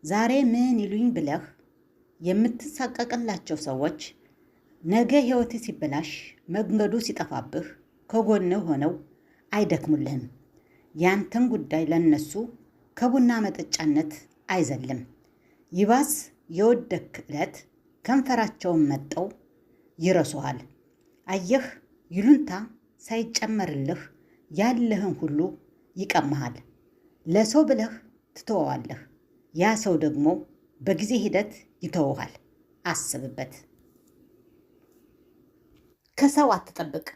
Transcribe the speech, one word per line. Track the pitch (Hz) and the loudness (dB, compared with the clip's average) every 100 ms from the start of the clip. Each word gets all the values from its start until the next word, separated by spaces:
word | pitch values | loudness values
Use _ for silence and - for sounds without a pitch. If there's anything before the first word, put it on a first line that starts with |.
ዛሬ | 156 202 233 269 | -2 0 2 4
ምን | 254 233 247 233 | 4 4 2 2
ይሉኝ | 202 208 247 | 0 0 2
ብለህ | 233 143 151 - _ _ _ _ _ _ _ | 0 -2 -4 -6 _ _ _ _ _ _ _
የምትሳቀቅላቸው | 170 196 226 226 - - 254 254 240 247 233 180 - 156 | -2 2 2 0 -12 -8 -8 -6 -4 -4 -4 -6 -6 -8
ሰዎች | - 131 147 - - _ _ _ _ _ _ _ | -6 -4 -4 -4 -14 _ _ _ _ _ _ _
ነገ | 160 214 233 285 | 0 2 4 4
ህይወትህ | 247 247 233 233 | 4 0 0 -4
ሲበላሽ፣ | - - 151 139 160 - - - - | -10 -8 -4 -4 -6 -12 -16 -20 -8
መንገዱ | 185 196 208 208 226 | -4 0 2 2 0
ሲጠፋብህ | 226 - 170 139 - 156 - - _ _ _ | -4 -6 -6 -6 -6 -8 -10 -16 _ _ _
ከጎንህ | 226 214 208 180 190 | 0 4 4 4 0
ሆነው | 170 139 147 180 - _ _ _ _ | 0 0 0 -2 -12 _ _ _ _
አይደክሙልህም። | 202 202 156 156 151 127 135 120 - _ _ _ _ _ | -2 0 0 2 0 0 -6 -8 -16 _ _ _ _ _
ያንተን | 151 175 196 190 233 247 | 0 2 2 -2 0 0
ጉዳይ | 220 143 156 160 | 0 -2 -2 0
ለነሱ | 165 160 151 - 196 240 - _ _ _ - | 2 4 4 0 -8 -8 -10 _ _ _ -2
ከቡና | 240 262 240 233 | 2 4 4 4
መጠጫነት | 208 180 175 - 156 147 156 - - _ - | -2 -4 -6 -2 2 2 0 -8 -20 _ -4
አይዘልም። | 185 139 131 127 127 123 - _ _ _ _ _ | -2 0 -2 -6 -8 -10 -20 _ _ _ _ _
ይባስ | 175 202 240 294 - - _ _ | -2 2 4 2 -2 -8 _ _
የወደክ | 165 214 240 - 175 - - | 0 4 4 0 -8 -8 -20
ዕለት | - 147 180 - - _ _ _ | -12 -6 -6 -6 -20 _ _ _
ከንፈራቸውን | - 269 262 240 220 - 185 170 | 0 0 2 0 0 -2 0 2
መጠው | 147 143 - - 190 - _ _ _ _ _ - | 2 0 -4 -6 -6 -8 _ _ _ _ _ -2
ይረሱሃል። | 165 180 151 147 135 127 - _ _ _ _ _ - | 2 4 2 -2 -6 -8 -12 _ _ _ _ _ -6
አየህ፣ | 190 180 262 254 - _ _ _ | -6 0 0 0 -14 _ _ _
ይሉንታ | 175 226 285 - 185 214 - _ _ | 0 8 8 6 -6 -10 -16 _ _
ሳይጨመርልህ | - 226 226 226 220 220 180 139 135 147 - _ _ _ _ | -8 -6 -4 -4 -2 -2 -2 -2 -4 -6 -8 _ _ _ _
ያለህን | 160 220 240 240 208 190 156 | -2 0 2 0 0 -2 -4
ሁሉ | 156 147 180 - _ _ _ - | -4 -2 -2 -6 _ _ _ -12
ይቀማሃል። | 190 165 143 139 123 - - _ _ _ _ _ - | -2 0 0 -2 -4 -10 -20 _ _ _ _ _ 0
ለሰው | 185 214 294 | 2 4 4
ብለህ | 311 240 226 - - _ _ | 4 2 0 -8 -20 _ _
ትተወዋለህ። | - - 208 143 131 117 120 - _ _ _ _ | -20 -4 -2 0 -4 -8 -14 -16 _ _ _ _
ያ | 160 196 220 | 0 2 2
ሰው | 214 165 | 0 2
ደግሞ | 156 143 147 180 - _ _ _ | 2 2 2 0 -6 _ _ _
በጊዜ | 131 180 202 247 | -2 -2 0 0
ሂደት | 208 185 214 - _ _ | 2 0 -2 -10 _ _
ይተውሃል። | 160 175 143 139 - - _ _ _ _ | -6 0 0 0 -8 -14 _ _ _ _
አስብበት። | 180 165 - 127 131 127 131 - _ _ _ _ _ _ _ _ _ _ _ _ _ _ _ _ _ _ _ _ _ _ _ _ _ - | -6 -4 -6 -8 -8 -10 -12 -12 _ _ _ _ _ _ _ _ _ _ _ _ _ _ _ _ _ _ _ _ _ _ _ _ _ 2
ከሰው | 277 285 285 | 4 6 4
አትጠብቅ። | 185 - - 160 160 - | 2 -2 -10 -8 -8 -10